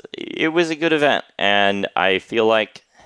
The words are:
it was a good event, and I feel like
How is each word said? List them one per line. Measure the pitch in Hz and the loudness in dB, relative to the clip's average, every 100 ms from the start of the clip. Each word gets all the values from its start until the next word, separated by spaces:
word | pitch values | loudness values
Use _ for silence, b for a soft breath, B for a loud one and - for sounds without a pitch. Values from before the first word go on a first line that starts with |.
| - | -16
it | - - - 156 | -14 -10 -4 -2
was | 160 165 | 0 0
a | 160 | 0
good | 160 | 0
event, | 156 143 110 - - | 2 2 0 -4 -4
and | 98 101 101 101 98 - | 0 2 2 0 -2 0
I | 92 95 | 0 0
feel | - 113 110 | -2 0 2
like | 110 104 - _ b | 2 0 -8 _ b